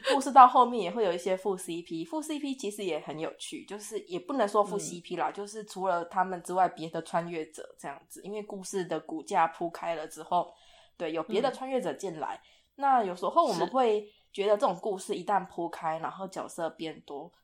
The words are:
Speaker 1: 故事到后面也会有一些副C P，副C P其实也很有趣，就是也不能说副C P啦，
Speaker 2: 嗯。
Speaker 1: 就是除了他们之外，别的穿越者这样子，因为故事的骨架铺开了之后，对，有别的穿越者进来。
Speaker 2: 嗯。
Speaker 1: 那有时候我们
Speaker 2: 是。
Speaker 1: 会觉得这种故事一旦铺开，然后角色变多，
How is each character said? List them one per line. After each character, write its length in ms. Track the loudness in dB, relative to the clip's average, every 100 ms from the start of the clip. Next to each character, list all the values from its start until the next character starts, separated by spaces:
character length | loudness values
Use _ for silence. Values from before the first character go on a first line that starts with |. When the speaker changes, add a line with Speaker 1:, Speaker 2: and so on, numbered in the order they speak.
| 2
Speaker 1:
故 80 | 2
事 100 | 8
到 160 | 12 12
后 160 | 10
面 160 | 6 4
也 120 | -2
会 120 | 0
有 80 | 0
一 60 | 0
些 180 | -2 -2
副 220 | -2 -4
C 240 | -4 -8
P， 240 | -8 -8 -6
副 160 | -6
C 160 | -6 -6
P 180 | -4 -6
其 140 | -6
实 140 | -4
也 160 | -4 -4
很 180 | -6 -6
有 160 | -8 -8
趣， 260 | -10 -12 -10
就 140 | -12
是 180 | -8 -8
也 180 | -6 -8
不 140 | -4
能 140 | 0 2
说 160 | 4
副 140 | 2 0
C 220 | -6 -10
P 160 | -8 -4
啦， 160 | -4
Speaker 2:
嗯。 20 |
Speaker 1:
就 140 | -4 -10
是 160 | -12
除 240 | -12 -4 0
了 180 | 0 0
他 180 | 0
们 180 | 0 -2
之 100 | -4
外， 160 | 2 2
别 180 | 0 -6
的 120 | -6
穿 260 | -4 -4 -2
越 160 | -6 -8
者 160 | -12 -16 -14
这 80 | -14
样 120 | -14 -16
子， 140 | -16
因 80 | -10
为 120 | -10
故 180 | -8 -10
事 240 | -6 -6 -4
的 140 | -4
骨 240 | -6 -10
架 240 | -2 2 2
铺 200 | 0 -8
开 280 | -6 -6 -6
了 120 | -8
之 140 | -12
后， 320 | -2 0 0 -6 -20 -20 _ -8
对， 160 | -4
有 120 | -4
别 180 | -2 0
的 100 | 0
穿 160 | -2 -2
越 140 | -2
者 100 | -2
进 260 | -4 -6 -6
来。 160 | -6 -8
Speaker 2:
嗯。 100 | -14 _ _ -2
Speaker 1:
那 280 | 4 4
有 120 | 4 0
时 100 | 2
候 180 | 4
我 100 | 4
们 120 | 2 0
Speaker 2:
是。 60 |
Speaker 1:
会 340 | 4 4 2 -2 _ _
觉 140 | -2 2
得 60 |
这 80 | 4
种 180 | 4 0
故 160 | -4 -4
事 200 | -4 -4
一 100 | 0
旦 180 | 0 -2
铺 200 | -6 -8
开， 300 | -4 -4 -4
然 140 | -6
后 160 | -8 -10
角 200 | -8 -10
色 220 | -6 -6
变 320 | -6 -10 -10
多， 300 | -12 -12 -12 _